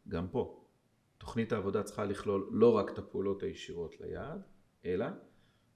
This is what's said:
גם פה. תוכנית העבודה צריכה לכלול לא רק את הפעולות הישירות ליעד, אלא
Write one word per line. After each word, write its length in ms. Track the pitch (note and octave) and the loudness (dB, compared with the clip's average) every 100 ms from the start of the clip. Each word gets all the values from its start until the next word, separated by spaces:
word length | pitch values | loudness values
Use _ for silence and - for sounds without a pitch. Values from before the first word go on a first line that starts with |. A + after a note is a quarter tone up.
| - | -6
גם 200 | E2 F#2 | -4 -2
פה. 380 | B2 - - - _ _ _ _ - | -2 -2 -6 -20 _ _ _ _ -16
תוכנית 340 | - A#2 A2+ | -4 -2 0
העבודה 320 | A2 F#2+ G#2+ | 0 0 0
צריכה 220 | F#2+ - G2+ | -2 -4 -4
לכלול 440 | G2 G#2+ G2 G2 | -2 0 0 2
לא 260 | G#2+ A#2 G#2+ | 6 8 8
רק 120 | G2 | 2
את 80 | - | -4
הפעולות 460 | - G2 G2 F#2+ | -6 -2 0 0
הישירות 580 | G2 - - F2 E2+ - | -4 -6 -8 -8 -8 -8
ליעד, 400 | - E2+ A#2+ F#3+ - - _ _ F2 | -8 -8 -8 -12 -14 -20 _ _ -2
אלא 200 | F2+ C3+ G3+ - - _ _ _ | 0 -2 -6 -16 -20 _ _ _